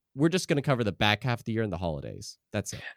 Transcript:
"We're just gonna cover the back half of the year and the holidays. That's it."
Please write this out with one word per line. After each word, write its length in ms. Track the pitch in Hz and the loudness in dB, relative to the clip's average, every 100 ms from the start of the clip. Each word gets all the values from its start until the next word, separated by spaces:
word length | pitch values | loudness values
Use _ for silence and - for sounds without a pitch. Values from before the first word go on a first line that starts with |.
| _ | _
"We're 160 | 131 165 | 0 2
just 180 | 180 - | 2 2
gonna 140 | 147 | 2
cover 220 | 147 123 | 2 2
the 80 | 107 | 2
back 300 | 87 107 104 | 2 2 2
half 160 | 131 117 | 0 -2
of 40 | |
the 80 | - | -2
year 100 | 110 | -2
and 80 | 110 | -2
the 40 | 85 | -2
holidays. 640 | 87 73 53 50 - - _ | -2 -4 -8 -12 -14 -16 _
That's 220 | 104 - | -4 -4
it." 80 | - - | -8 -12